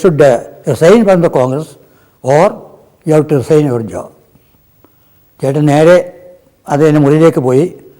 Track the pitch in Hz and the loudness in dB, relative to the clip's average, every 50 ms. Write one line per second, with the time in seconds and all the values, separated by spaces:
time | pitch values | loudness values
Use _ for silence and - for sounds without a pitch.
0 | - 185 151 143 151 139 120 120 - - - - - 160 123 - 156 170 208 240 | 0 0 2 2 2 2 2 0 -4 -10 -20 -12 -8 -8 -4 0 2 4 4 4
1 | 220 196 190 175 165 160 - 143 127 131 131 151 156 - - _ _ _ _ _ | 2 2 2 0 0 0 -2 -2 -2 -2 -4 -8 -10 -12 -16 _ _ _ _ _
2 | _ _ _ _ - 127 139 151 185 214 226 208 - - - _ _ _ _ _ | _ _ _ _ -4 0 0 2 2 0 -2 -6 -16 -20 -20 _ _ _ _ _
3 | - 160 156 156 143 151 151 135 113 - 160 151 151 143 120 117 113 95 87 90 | -4 -2 0 0 0 0 -2 -4 -2 0 0 0 0 -2 -4 -6 -8 -10 -12 -14
4 | - - - _ _ _ _ _ _ _ _ _ _ _ _ _ _ _ _ _ | -14 -16 -20 _ _ _ _ _ _ _ _ _ _ _ _ _ _ _ _ _
5 | _ _ _ _ _ _ _ _ 139 135 135 151 147 147 143 151 160 170 180 175 | _ _ _ _ _ _ _ _ -6 -4 -4 -2 0 0 2 2 4 4 4 2
6 | - - - - - - - _ _ _ _ _ _ - 147 143 156 156 151 151 | 0 -4 -12 -20 -20 -20 -20 _ _ _ _ _ _ -6 -2 0 0 2 2 2
7 | 143 139 151 156 165 165 156 165 123 127 127 135 170 180 - - - - _ _ | 2 2 2 2 2 2 2 0 -2 -2 0 0 -2 -2 -6 -12 -20 -20 _ _